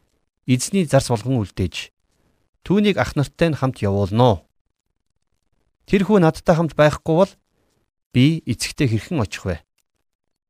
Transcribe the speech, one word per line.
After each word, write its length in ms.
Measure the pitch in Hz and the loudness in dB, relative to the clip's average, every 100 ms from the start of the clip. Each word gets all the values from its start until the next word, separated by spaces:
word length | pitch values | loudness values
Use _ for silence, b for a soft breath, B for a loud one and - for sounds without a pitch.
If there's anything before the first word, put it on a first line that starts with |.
| _ _ _ _ | _ _ _ _
эзний 400 | - 127 - 196 | -2 -2 0 -2
зарц 240 | 160 135 - | 2 0 0
болгон 340 | 117 123 131 | -2 -2 -4
үлдээж, 540 | 101 - 92 - - _ _ _ _ _ _ _ - | -4 -4 -6 -6 -16 _ _ _ _ _ _ _ -2
түүнийг 320 | 196 208 - | 0 2 0
ах 160 | 123 | -2
нартай 400 | - 135 - 170 | -2 -4 -2 -2
нь 40 | 143 | -2
хамт 200 | 131 120 | -4 -4
явуулно. 640 | 101 98 98 107 127 92 _ _ _ _ _ _ _ _ _ _ _ _ _ _ - | -2 -2 -2 2 2 2 _ _ _ _ _ _ _ _ _ _ _ _ _ _ -2
Тэр 160 | 202 | -2
хүү 160 | 190 208 | 2 4
надтай 400 | 160 - - 160 | 4 2 0 2
хамт 160 | 165 | 0
байхгүй 400 | - 151 139 - | 2 2 0 0
бол 160 | 160 190 - _ _ _ _ _ _ _ | 0 0 -2 _ _ _ _ _ _ _
би 320 | 123 139 160 | 2 2 2
эцэгтэй 480 | - 120 - - 139 | -4 -6 -6 -4 -2
хэрхэн 320 | 110 - 170 | -2 -4 -4
очих 240 | 104 - 98 | -4 -6 -8
вэ? 160 | 85 _ _ _ _ _ _ _ _ _ | -8 _ _ _ _ _ _ _ _ _